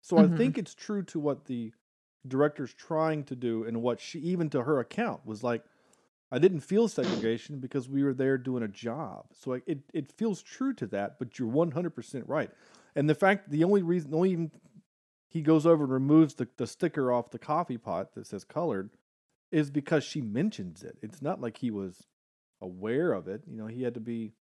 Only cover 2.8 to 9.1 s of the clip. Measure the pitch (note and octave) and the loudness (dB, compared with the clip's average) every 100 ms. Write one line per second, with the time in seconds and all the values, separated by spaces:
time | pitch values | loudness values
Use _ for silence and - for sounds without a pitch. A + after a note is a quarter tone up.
2.8 | - D#3+ D#3+ D#3 C#3 B2 B2 A2+ A2+ A2+ | -6 0 0 -2 -6 -6 -2 -2 -4 -2
3.8 | B2 A#2 - E3+ D#3+ F3+ D#3 C3+ A#2+ C#3+ | -2 -2 -8 -6 -2 0 0 0 0 0
4.8 | A2+ - A3 - - G#2+ B2 A#2 - _ | 0 -4 -4 -6 -10 -6 -2 -4 -6 _
5.8 | _ _ _ _ _ C3 F#3 E3+ - G3 | _ _ _ _ _ 4 4 4 0 0
6.8 | A#3 - B2+ A2 A2+ A#2 - C#3+ B2+ C#3+ | 2 0 -2 0 -2 -2 -6 -12 -6 -6
7.8 | B2+ C#3 C#3 C3 C3+ C3 C3 B2+ A2 G2 | -2 0 0 2 0 0 -2 -4 -4 -6
8.8 | A#2 A#2+ B2+ | -8 -6 -10